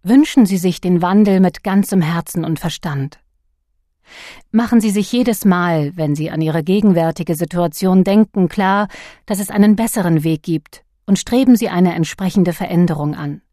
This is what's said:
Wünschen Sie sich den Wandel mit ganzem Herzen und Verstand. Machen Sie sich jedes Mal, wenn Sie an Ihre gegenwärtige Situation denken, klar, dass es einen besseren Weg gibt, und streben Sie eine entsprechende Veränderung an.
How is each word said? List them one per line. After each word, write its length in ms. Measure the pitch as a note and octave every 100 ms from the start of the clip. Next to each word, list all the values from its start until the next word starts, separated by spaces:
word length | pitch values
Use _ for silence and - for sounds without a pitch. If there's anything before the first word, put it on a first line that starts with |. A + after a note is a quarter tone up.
Wünschen 460 | F3 C4 D#4 - G3+
Sie 100 | F#3+
sich 240 | F3+ E3+
den 220 | F3+ F3+
Wandel 360 | F3 G3+ G#3 F#3+
mit 240 | F#3 -
ganzem 380 | G3+ G3 F#3+ F#3+
Herzen 420 | D#3+ E3+ D#3+ F3
und 160 | D#3+ D#3
Verstand. 600 | D#3+ - E3+ C#3+ C#3 - _ _ _ _ _ _ _ _ _ - - - _
Machen 300 | A3 A#3 A#3
Sie 80 | G#3+
sich 220 | G3 G3
jedes 340 | A#3+ B3 G#3 G3+
Mal, 500 | F3+ F3 E3 D3 F3+
wenn 200 | D3+ D3
Sie 160 | D#3
an 100 | D#3
Ihre 220 | D#3+ D#3+
gegenwärtige 720 | D#3 G3+ G3+ E3+ E3 D#3+ F3 D#3+
Situation 680 | E3 F3 E3+ - F#3+ F#3
denken, 460 | F#3 G3+ G#3+ G3+ F3+
klar, 380 | - F#3+ G3+ G#3 - - - -
dass 120 | G3+
es 120 | G3
einen 240 | G3+ G#3 G3+
besseren 480 | A3+ A#3 F3 D#3+
Weg 180 | D#3+ D#3
gibt, 420 | - D#3+ _ - _ _ -
und 140 | G3
streben 360 | - A#3+ C4 A#3
Sie 140 | A#3
eine 240 | F3+ F#3
entsprechende 600 | E3+ D#3+ - F#3+ G3+ F3
Veränderung 600 | D#3+ F#3 F3 F3 D3+ D3
an. 300 | D3+ C#3+ D3 _